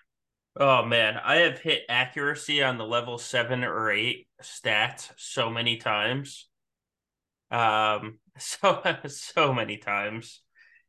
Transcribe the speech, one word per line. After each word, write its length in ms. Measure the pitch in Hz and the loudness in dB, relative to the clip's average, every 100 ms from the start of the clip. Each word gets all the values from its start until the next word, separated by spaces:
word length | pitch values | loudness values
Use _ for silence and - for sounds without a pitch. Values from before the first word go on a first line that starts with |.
| _ _ _ _ _ | _ _ _ _ _
Oh, 300 | - 139 127 | 0 4 4
man. 320 | 113 117 107 110 | 4 2 2 0
I 200 | - 156 | 2 4
have 220 | 165 - | 4 2
hit 260 | 160 143 - | -2 -2 0
accuracy 760 | 123 131 156 143 143 - 143 | -2 0 -2 -4 -4 -2 0
on 140 | 131 123 | 2 0
the 80 | 110 | -2
level 300 | 120 120 117 | -2 -2 -8
seven 480 | - 123 117 127 | -2 0 0 0
or 260 | 123 90 110 | -2 -2 0
eight 380 | 101 120 - - _ | 0 -2 -4 -10 _
stats 680 | - - 120 107 120 - - - | -20 -6 0 2 0 -2 -16 -16
so 320 | - - 113 | -8 -4 -2
many 300 | 117 120 113 | 0 -2 -2
times. 680 | 117 104 107 135 139 - - _ _ _ _ _ _ _ _ _ - | 0 0 0 -2 -6 -14 -20 _ _ _ _ _ _ _ _ _ -4
Um, 680 | 117 113 107 107 104 107 - _ | 2 4 4 2 0 -4 -14 _
<laughs> 100 | - | -14
so, 440 | - - 196 - 185 156 147 | -10 0 2 2 0 -2 -8
so 460 | - - - 147 | -12 -4 2 2
many 240 | 123 107 104 | 2 -2 -6
times. 640 | 101 101 104 113 113 - _ _ - _ | -4 -2 -2 -6 -12 -20 _ _ -20 _